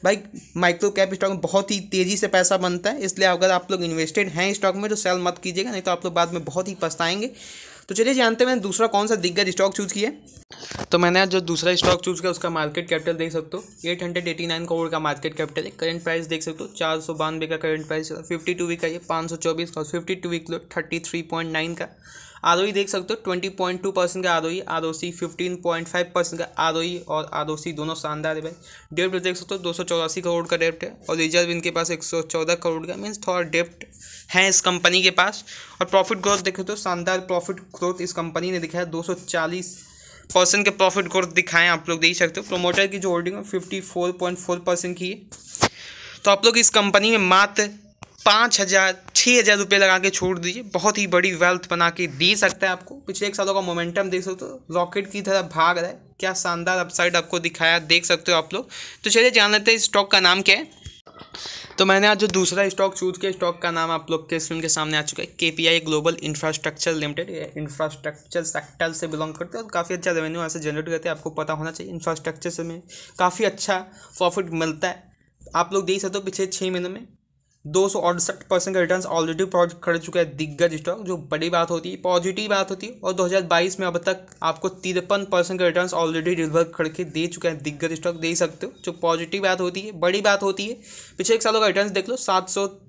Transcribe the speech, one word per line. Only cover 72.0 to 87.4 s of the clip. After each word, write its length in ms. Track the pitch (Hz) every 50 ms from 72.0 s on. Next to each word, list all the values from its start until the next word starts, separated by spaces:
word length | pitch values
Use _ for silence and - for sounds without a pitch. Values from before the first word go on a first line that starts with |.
| 170 175 160 156 147 165 160 160 - 175
से 120 | 170 - 165
में 180 | 165 165 175 - - - - - - _ -
काफ़ी 260 | 185 180 180 - 220
अच्छा 320 | 196 196 - - - 196 185 190 - - - - - -
प्रॉफिट 320 | - 190 175 175 208 190 165 165
मिलता 340 | 165 160 160 156 151 190
है। 260 | 180 - - _ _ _ _ _ _ _ _ - - -
आप 180 | 160 175 170 190
लोग 120 | 196 185
देख 160 | 170 190 196
सकते 160 | 202 185 185
हो 60 | 202 196
पिछले 240 | 190 190 - 190
छः 240 | 190 185 - 190 185
महीनों 180 | 185 180 175 180
में 180 | 190 214 240 - _ _ _ _ _ _ _ _ _ _ _
दो 220 | 151 151 185 196 196
सौ 100 | 196 202
अड़सठ 440 | 160 175 180 170 - - - - - _
परसेंट 260 | 190 180 180 196 190
का 60 | 185
रिटर्न्स 240 | 175 165 185 185 185
already 380 | - - 165 160 160 160 160 190
प्रोवाइड 260 | 185 - 180 175 170 170 - -
कर 140 | 175 165
चुका 220 | 170 160 170 165 180
है 60 | 170 156 135
दिग्गज 360 | 139 156 151 147 156 170 170 160
स्टॉक, 260 | 151 151 170 180 226
जो 140 | 208 180 180 165 151 135
बड़ी 200 | 156 156 160 170
बात 220 | 170 170 170 170
होती 200 | 170 165 160 180
है, 40 | 190
पॉजिटिव 520 | 180 - 180 180 175 170 190 185 208 214 208
बात 220 | 208 196 190 190
होती 160 | 196 185 -
है। 120 | 220 - - -
और 100 | 185 190
दो 120 | 180 185
हज़ार 160 | 175 185 196 180
बाईस 360 | 165 175 170 175 190 175 -
में 60 | 190
अब 100 | 175 170 170
तक 260 | - 190 185 185 - - - - -
आपको 260 | 160 160 - - 185
तिरपन 560 | 185 - - 185 180 180 175 175 202 202 196 196
परसेंट 280 | 196 175 170 175 190 180
का 60 | 180
रिटर्न्स 280 | 175 160 175 180 180 -
already 300 | 165 165 160 165 160 156
डिलीवर 380 | 175 180 165 160 156 151 165 170 165 -
करके 280 | - 160 160 156 180 180
दे 200 | 151 139 156 165
चुका 220 | 170 170 -